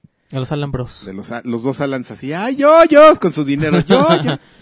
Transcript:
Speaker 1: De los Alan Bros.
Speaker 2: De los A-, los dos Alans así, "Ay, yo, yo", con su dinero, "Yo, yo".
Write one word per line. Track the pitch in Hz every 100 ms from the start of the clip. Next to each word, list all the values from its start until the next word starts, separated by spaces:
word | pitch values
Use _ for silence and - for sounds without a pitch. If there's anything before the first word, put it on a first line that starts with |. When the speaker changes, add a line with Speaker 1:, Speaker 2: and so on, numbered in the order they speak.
| _ _ _
Speaker 1:
De | 135
los | 127
Alan | 151 143
Bros. | 131 120 - 98
Speaker 2:
De |
los | 95 104
A-, | 117
los | 123 117
dos | 123 127
Alans | 143 135 120
así, | 107 131
"Ay, | 160 226 277
yo, | 285 330 330
yo", | 294 311 302
con | 185
su | 156
dinero, | 139 139 156 170
"Yo, | - - 320 -
yo". | 147 139 _ _